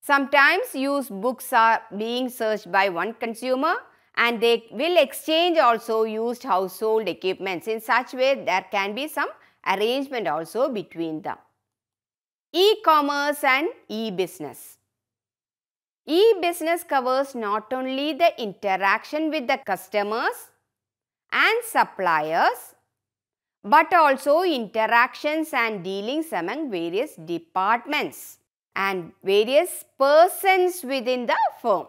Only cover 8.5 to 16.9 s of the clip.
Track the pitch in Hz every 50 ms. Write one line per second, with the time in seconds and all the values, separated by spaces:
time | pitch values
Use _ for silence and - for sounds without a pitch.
8.5 | 175 190 196 - - 202 196 202 214 226 277 311 - 294 294 453 622 _ _ _
9.5 | _ _ _ - 190 190 208 226 247 269 277 269 262 247 415 165 147 156 165 160
10.5 | - 214 262 311 254 208 180 - - 165 165 160 156 156 - 151 110 - _ _
11.5 | _ _ _ _ _ _ _ _ _ _ _ _ _ _ _ _ _ _ _ _
12.5 | - 320 370 415 440 427 - 339 311 302 285 285 285 285 285 294 294 285 - 277
13.5 | 254 262 302 415 523 - _ _ 208 220 226 220 190 175 185 160 - - 156 139
14.5 | 120 - - - - _ _ _ _ _ _ _ _ _ _ _ _ _ _ _
15.5 | _ _ _ _ _ _ _ _ _ _ _ - 294 349 415 466 453 370 330 349
16.5 | 349 339 311 320 339 339 339 -